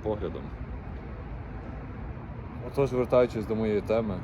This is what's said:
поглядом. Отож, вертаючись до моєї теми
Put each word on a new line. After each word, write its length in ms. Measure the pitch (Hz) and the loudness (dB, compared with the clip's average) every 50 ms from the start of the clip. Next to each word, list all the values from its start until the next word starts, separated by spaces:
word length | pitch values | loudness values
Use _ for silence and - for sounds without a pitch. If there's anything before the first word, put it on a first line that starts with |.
| - | -2
поглядом. 400 | 107 110 - 92 82 - 67 67 - - - - - - - - - - - - - - - - - - - - - - - - - - - - - - - - - - - - - - - - - - - - - | -2 -2 0 -2 -4 -4 -6 -8 -8 -8 -8 -8 -6 -8 -8 -8 -8 -8 -8 -8 -8 -8 -8 -8 -8 -8 -8 -8 -8 -8 -10 -8 -8 -8 -8 -8 -8 -8 -8 -8 -8 -8 -8 -8 -10 -8 -8 -8 -10 -8 -8 -8 -4
Отож, 240 | - - 139 131 123 | 2 2 2 4 4
вертаючись 540 | 127 123 113 135 123 123 117 117 117 104 | 2 4 6 8 8 8 8 4 0 0
до 100 | 95 113 | 0 0
моєї 240 | 107 110 110 107 101 | 2 2 4 4 2
теми 340 | - - 107 113 117 107 95 90 | 4 4 2 4 4 2 -2 -4